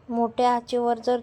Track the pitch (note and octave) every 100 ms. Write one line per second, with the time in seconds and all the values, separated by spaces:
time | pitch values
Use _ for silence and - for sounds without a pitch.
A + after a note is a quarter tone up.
0 | - A#3 A#3 A#3 B3 A#3+ A#3+ B3 A#3+ A#3
1 | A#3+ B3